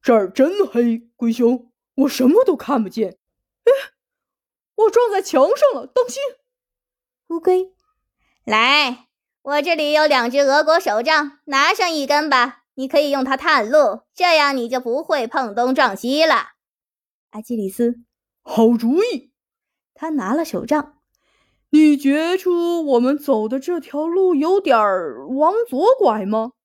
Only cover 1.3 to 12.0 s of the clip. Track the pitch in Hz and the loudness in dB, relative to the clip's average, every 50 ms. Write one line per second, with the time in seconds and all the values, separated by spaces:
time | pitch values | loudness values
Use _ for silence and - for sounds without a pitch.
1.3 | 226 233 247 226 254 240 - _ _ _ _ _ _ - 277 277 - - 262 247 | -2 0 0 0 0 -2 -6 _ _ _ _ _ _ -2 -2 -2 0 2 2 4
2.3 | 320 440 523 466 320 220 - - 294 254 214 185 - 226 214 185 - _ _ _ | 4 4 4 2 0 -2 -4 -4 -4 -2 -4 -4 -4 -6 -6 -6 -8 _ _ _
3.3 | _ _ _ _ _ _ _ 466 554 539 - - _ _ _ _ _ _ _ _ | _ _ _ _ _ _ _ 2 2 2 0 -12 _ _ _ _ _ _ _ _
4.3 | _ _ _ _ _ _ _ _ _ - 440 427 - 453 494 440 403 381 370 - | _ _ _ _ _ _ _ _ _ 0 0 2 4 2 2 2 0 -4 -4 0
5.3 | - 277 269 349 494 571 622 554 427 247 247 269 _ 508 480 494 - 539 554 523 | 2 2 2 2 2 2 2 0 0 -2 -10 -4 _ -2 -2 -2 -4 -8 -8 -8
6.3 | - _ _ _ _ _ _ _ _ _ _ _ _ _ _ _ _ _ _ _ | -10 _ _ _ _ _ _ _ _ _ _ _ _ _ _ _ _ _ _ _
7.3 | 330 330 330 381 370 370 370 370 _ _ _ _ _ _ _ _ _ _ _ _ | -10 -2 0 0 0 0 -2 -6 _ _ _ _ _ _ _ _ _ _ _ _
8.3 | _ _ _ - 214 214 226 254 285 302 294 254 254 - _ _ _ _ _ _ | _ _ _ -2 0 0 2 2 2 2 0 -2 -6 -10 _ _ _ _ _ _
9.3 | _ _ _ 269 285 294 285 349 339 311 302 294 302 302 311 302 294 254 233 240 | _ _ _ -4 -4 -2 0 -2 -2 -2 0 0 2 2 2 2 2 0 0 0
10.3 | 240 277 285 269 269 302 302 302 320 349 381 - 311 - 240 311 311 302 302 277 | 0 0 0 2 2 2 2 2 0 0 0 -2 -4 -2 0 0 0 0 0 -4
11.3 | _ _ _ - 277 269 285 330 381 - 370 349 330 302 | _ _ _ -4 -2 0 2 0 0 0 -2 -2 -2 -4